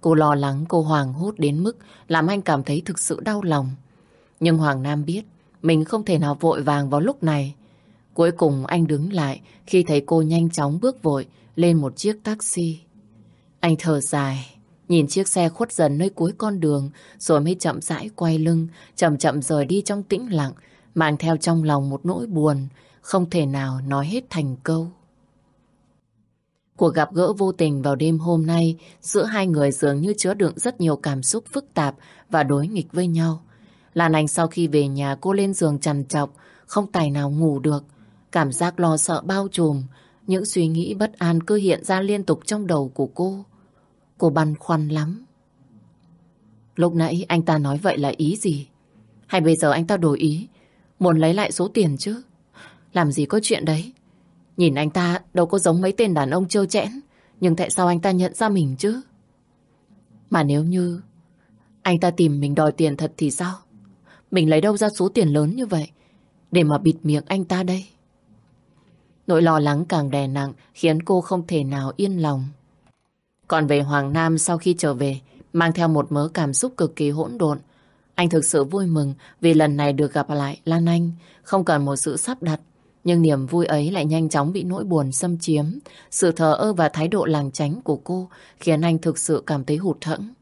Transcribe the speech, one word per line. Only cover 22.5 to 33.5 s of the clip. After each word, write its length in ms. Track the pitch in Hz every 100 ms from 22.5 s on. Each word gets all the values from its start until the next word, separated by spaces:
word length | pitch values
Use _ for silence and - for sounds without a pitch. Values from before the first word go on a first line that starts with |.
| 143 135 - _ _
không 300 | - 190 175
thể 160 | 175 143
nào 340 | 139 135 131 135
nói 200 | 139 143
hết 180 | 226 254
thành 260 | 175 143 127
câu. 260 | - 160 165 180 _ _ _ _ _ _ _ _ _ _ _ _ _ _ _ _ _ _
Cuộc 180 | 175
gặp 200 | 151 151
gỡ 180 | - 180
vô 200 | 208 190
tình 300 | 180 160 139
vào 140 | 139 135
đêm 220 | 156 160
hôm 280 | 165 170 160
nay 320 | 165 165 165 - -
giữa 240 | - 202
hai 220 | 214 214 190
người 260 | 156 143
dường 280 | 135 147 143
như 140 | 175 208
chứa 160 | 185
đựng 180 | 202 180 156
rất 240 | 240 247
nhiều 160 | 170 143
cảm 260 | - 135
xúc 220 | 131 220 -
phức 220 | - 277
tạp 200 | - 143 139 - - _
và 120 | 165
đối 260 | 139 143 156
nghịch 240 | 214 -
với 140 | 160 180
nhau. 340 | 165 165 156 -